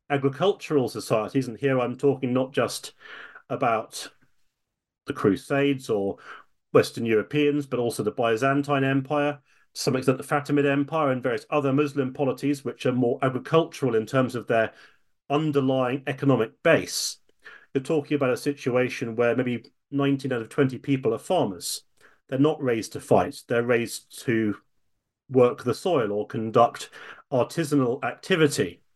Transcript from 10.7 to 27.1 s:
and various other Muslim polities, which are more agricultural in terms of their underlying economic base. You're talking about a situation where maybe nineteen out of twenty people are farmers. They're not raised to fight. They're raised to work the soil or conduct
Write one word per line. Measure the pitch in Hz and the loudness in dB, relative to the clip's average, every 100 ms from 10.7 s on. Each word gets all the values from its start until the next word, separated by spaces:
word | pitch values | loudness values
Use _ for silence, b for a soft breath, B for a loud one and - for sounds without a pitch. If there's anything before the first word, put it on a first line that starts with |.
| 143 139 160 143 | 2 0 0 0
and | 127 | 0
various | 127 113 - | -2 -4 -2
other | 151 139 | -2 2
Muslim | 135 147 139 127 | 2 0 0 -4
polities, | 131 135 120 139 143 | -2 -2 -2 -2 -2
which | 123 - 127 | -6 -4 -2
are | |
more | 123 120 - | 2 0 2
agricultural | 131 127 - 165 165 - 135 | -2 -2 2 2 2 -2 0
in | 113 110 | 0 0
terms | 135 127 | 0 0
of | 123 107 | -2 0
their | 117 110 b b b b b - | 0 0 b b b b b -2
underlying | 147 156 139 131 131 123 139 139 | -2 0 0 2 0 0 -2 -6
economic | 135 139 127 110 _ | -2 2 2 2 _
base. | 170 143 87 - - - _ _ B B B | 4 4 2 -6 -6 -8 _ _ B B B
You're | 135 | -6
talking | 135 160 139 147 | 0 -2 0 0
about | 131 | 0
a | 120 | 0
situation | 147 143 - 123 127 - 120 113 | -2 -4 0 0 0 -2 -6 0
where | 120 117 | 2 2
maybe | 123 120 - _ - | 0 -2 -8 _ -8
nineteen | 139 139 139 135 | -2 0 0 -2
out | 123 | -4
of | 110 | -4
twenty | - 135 123 | 0 0 0
people | - 135 131 | -2 0 0
are | 110 | -2
farmers. | - 180 113 87 - - _ _ b b b | 0 0 0 -2 -8 -10 _ _ b b b
They're | 135 | 2
not | 147 151 | 2 2
raised | 131 117 101 | -2 -2 -4
to | - | -8
fight. | - 107 92 - - | 2 2 2 -4 -4
They're | 120 | -2
raised | 120 117 113 - _ - | 2 0 0 -8 _ -12
to | - 113 110 98 _ _ _ _ _ _ - | -2 0 0 -4 _ _ _ _ _ _ -2
work | 127 123 117 | 4 4 2
the | 120 | -4
soil | 113 190 160 107 | -4 0 0 0
or | 104 104 | -2 -4
conduct | 123 113 113 117 - - B B | -6 0 4 4 2 -16 B B